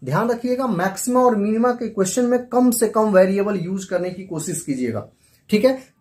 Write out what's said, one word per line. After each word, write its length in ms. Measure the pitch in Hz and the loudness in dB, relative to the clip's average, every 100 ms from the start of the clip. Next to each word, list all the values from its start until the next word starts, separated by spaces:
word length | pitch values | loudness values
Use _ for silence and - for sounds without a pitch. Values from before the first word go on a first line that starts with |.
ध्यान 260 | 123 160 233 | -4 -2 0
रखिएगा, 360 | 233 247 247 262 | -2 -2 -2 -2
मैक्सिमा 520 | 175 190 185 - 247 | -2 -2 -4 -2 2
और 160 | 247 214 | 4 2
मिनिमा 360 | 208 220 247 | 0 2 0
के 160 | 240 226 | 0 -6
क्वेश्चन 360 | 202 190 - | -2 -2 0
में 220 | 240 247 247 | 0 0 0
कम 220 | 247 247 | 2 2
से 160 | 226 214 | 2 0
कम 220 | 220 214 | 2 4
वेरिएबल 440 | 185 190 196 202 196 | 6 4 2 0 -2
यूज़ 320 | 170 196 - | -4 -6 -4
करने 200 | 180 180 | -4 -4
की 140 | 180 190 | -8 -10
कोशिश 340 | 160 185 151 | -8 -6 -8
कीजिएगा, 460 | - 127 123 104 - _ _ _ - | -6 -4 -2 -4 -8 _ _ _ -2
ठीक 140 | 208 | 2
है। 80 | 254 262 - - | 2 0 -8 -18